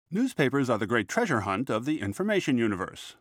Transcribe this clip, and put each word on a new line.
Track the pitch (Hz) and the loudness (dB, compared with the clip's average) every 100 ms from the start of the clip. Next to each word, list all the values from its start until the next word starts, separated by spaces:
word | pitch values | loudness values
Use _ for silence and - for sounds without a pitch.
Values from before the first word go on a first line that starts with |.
| _ | _
Newspapers | 185 254 - 135 139 127 | -2 0 2 2 2 2
are | 110 | 0
the | 107 | 2
great | 117 101 | 0 0
treasure | - 233 123 | 0 0 0
hunt | 95 98 135 | 0 -2 0
of | 110 127 | -2 -2
the | 160 | -2
information | 101 98 202 202 - 123 | -2 -2 -2 0 0 2
universe. | 113 95 92 - - - | 2 0 -4 -10 -18 -20